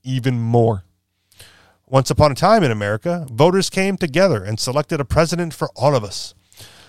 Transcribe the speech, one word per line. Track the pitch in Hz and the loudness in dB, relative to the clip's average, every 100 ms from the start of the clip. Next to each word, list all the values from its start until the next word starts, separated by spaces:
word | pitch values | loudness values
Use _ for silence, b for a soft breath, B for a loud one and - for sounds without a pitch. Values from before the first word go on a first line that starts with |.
even | 127 131 127 120 | -6 -4 -2 -2
more. | 113 117 113 101 - _ _ _ _ b b b b b b | 2 2 2 0 -6 _ _ _ _ b b b b b b
Once | 131 135 | 0 2
upon | 143 147 | 2 2
a | |
time | 131 180 226 | 2 2 4
in | 156 | 2
America, | 110 101 110 175 175 151 | 0 -2 -4 -4 -6 -6
voters | 110 160 190 180 | 2 2 4 0
came | - 190 190 | -2 -2 -2
together | 175 135 190 117 | -2 2 2 2
and | 95 107 | -2 -6
selected | - 131 151 156 | -4 -4 -2 -4
a | |
president | 139 151 160 175 170 | -2 0 0 0 -6
for | - 151 - | -6 -10 -2
all | 135 | 0
of | 139 | 0
us. | 104 - - - B B B B | -2 -10 -14 -18 B B B B